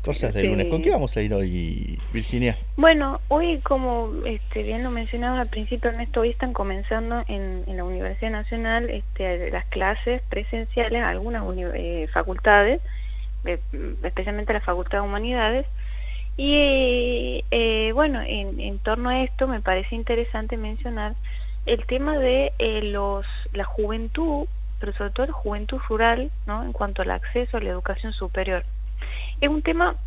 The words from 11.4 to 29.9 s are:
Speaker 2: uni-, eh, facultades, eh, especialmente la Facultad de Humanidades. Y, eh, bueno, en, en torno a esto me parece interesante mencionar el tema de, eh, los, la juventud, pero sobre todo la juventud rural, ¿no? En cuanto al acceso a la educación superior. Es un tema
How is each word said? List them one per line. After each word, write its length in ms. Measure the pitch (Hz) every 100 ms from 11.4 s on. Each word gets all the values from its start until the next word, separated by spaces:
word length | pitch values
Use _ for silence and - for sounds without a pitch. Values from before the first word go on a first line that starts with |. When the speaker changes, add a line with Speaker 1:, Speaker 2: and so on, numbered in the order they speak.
Speaker 2:
uni-, 220 | 196 180 180
eh, 340 | - 170 170 156
facultades, 680 | 175 180 180 - 208 202 320 - - - - - - 175
eh, 120 | 170 - - 147 -
especialmente 500 | 175 - 190 208 214
la 80 | 214
Facultad 380 | 196 180 180 202
de 60 | 202
Humanidades. 580 | 202 226 247 220 247 285 - - - - - - -
Y, 1040 | 277 294 285 269 254 247 247 240 247 - -
eh, 400 | 233 226 220 220
bueno, 280 | 240 302 254
en, 380 | - 208 196 185
en 180 | - 202
torno 300 | - 226 247
a 140 | 254
esto 240 | 254 - 262
me 120 | 233
parece 340 | 202 185 190 226
interesante 600 | 226 233 233 226 220 233
mencionar 600 | 220 226 247 226 208 208 - - - - -
el 200 | 233 -
tema 320 | 254 285 302
de, 360 | 262 254 277 -
eh, 220 | 226 214
los, 420 | 214 202 202 196 196 - -
la 120 | 202 185
juventud, 840 | - 208 220 226 - 330 285 302 - - -
pero 140 | 202
sobre 160 | 196 202
todo 140 | - 269
la 60 |
juventud 460 | 294 208 208 214 262 -
rural, 420 | 220 226 233 285 - -
¿no? 180 | 208
En 80 | -
cuanto 300 | - 202 196
al 100 | 185
acceso 460 | 180 - 240 247 233
a 20 |
la 100 | 190
educación 440 | 180 - 190 220
superior. 500 | 214 185 - 190 180 - - - - - - - -
Es 80 | 285
un 120 | 302
tema 340 | 330 330 349